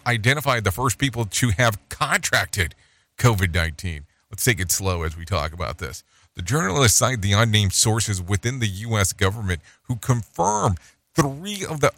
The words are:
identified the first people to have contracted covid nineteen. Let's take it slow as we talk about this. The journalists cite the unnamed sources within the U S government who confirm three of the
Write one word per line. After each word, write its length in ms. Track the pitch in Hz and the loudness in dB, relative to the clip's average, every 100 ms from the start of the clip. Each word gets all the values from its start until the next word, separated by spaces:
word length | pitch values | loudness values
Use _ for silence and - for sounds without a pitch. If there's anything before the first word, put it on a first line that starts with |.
| - | 0
identified 560 | 117 110 143 143 120 | 0 2 0 0 0
the 80 | 101 | 0
first 280 | - 131 - | 0 -2 0
people 260 | 139 120 | -2 -2
to 240 | 107 - 123 | -4 0 0
have 280 | 104 120 104 - | 4 2 2 -8
contracted 880 | - 147 143 - 120 95 - 78 - _ _ _ _ | -6 -2 -2 0 -2 -2 -2 -4 -4 _ _ _ _
covid 340 | 123 107 92 | 2 4 0
nineteen. 520 | 85 82 76 92 76 71 _ _ | 0 -2 -4 -8 -8 -14 _ _
Let's 140 | 101 | -4
take 160 | - 101 | 0 0
it 100 | 92 | 0
slow 320 | - 95 87 | -2 -2 -2
as 140 | 78 80 | -4 -8
we 80 | |
talk 280 | 82 92 76 | -4 -4 -4
about 260 | 85 87 69 | -6 -8 -8
this. 260 | 73 - - _ _ - | -10 -12 -18 _ _ -12
The 60 | |
journalists 560 | 85 139 185 165 127 - | -4 -2 0 2 4 6
cite 220 | 120 131 | 4 4
the 120 | 98 | 2
unnamed 400 | 101 113 107 101 | 4 4 4 4
sources 500 | - 113 110 110 95 | 4 2 2 0 -4
within 380 | 90 101 117 131 | -2 -2 -2 -2
the 80 | 110 | -4
U 280 | 92 113 110 | -4 -2 0
S 160 | 95 | 0
government 500 | - 95 107 98 85 - _ | 2 0 0 -4 -4 -6 _
who 140 | _ 123 | _ -8
confirm 800 | - 120 - - 175 214 156 90 - _ _ - | 0 -2 -2 -2 0 2 2 0 -4 _ _ -2
three 480 | 147 139 190 202 | -2 -2 -8 -8
of 160 | 185 156 | -6 0
the 120 | 143 | 0